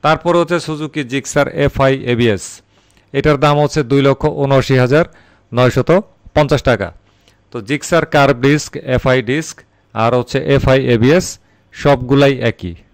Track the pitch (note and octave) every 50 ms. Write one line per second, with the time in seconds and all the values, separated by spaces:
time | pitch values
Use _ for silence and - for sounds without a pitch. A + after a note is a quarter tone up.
0 | _ D3 D#3+ D#3 - E3+ E3+ E3+ E3+ D#3+ F3 E3+ - - D#3 D3 D#3 D3+ - D3+
1 | C#3+ A#2 B2 C#3 C3 - - D3 C#3+ C3+ - D3+ C#3+ C#3+ - - C3+ C3+ C3+ C3+
2 | - B2 B2 A2+ A#2+ A#2 G#2 F#2 - - - - _ _ _ _ _ _ _ _
3 | _ _ - C#3 C#3 D3+ D3+ C3+ C#3 D3 D3 D3 D3 C#3+ - D#3 C#3+ A#2 C3+ C#3
4 | C3+ C#3 C3+ - - D3+ - - C#3+ C#3 C#3 C3+ B2+ - C#3 B2+ B2 B2 C3 D3+
5 | E3+ - - - _ _ _ _ _ _ - A#2 B2+ B2+ - C3 B2 - D#3+ F#3
6 | G#3 _ _ _ _ - _ D3 D3+ C3+ D3+ C3+ - - B2 G#2+ G2 E2+ D#2+ -
7 | _ _ _ _ _ _ _ _ _ _ _ B2 G#2+ F#2+ C#3 D3 - - - E3
8 | D3+ - - D3+ C#3 C3+ C#3 A#2+ B2 C#3 D3 D3+ - - - C#3+ - - B2+ B2
9 | - C3+ B2+ C3 B2 G#2+ B2+ D3+ D#3+ - - - - _ _ _ _ _ _ A2
10 | A2 A#2 A#2+ B2 A#2+ - - C3+ - - C#3 C#3 - C3+ C3 C3+ C3 B2 B2 A2+
11 | A2 B2+ D3+ F3+ F3+ - - - _ _ _ _ _ _ _ - - D3 C#3+ B2+
12 | B2+ B2 C#3 C#3+ C#3+ C#3 C#3 B2 - A#2 G#2+ _ - F2+ E2+ E2 _ _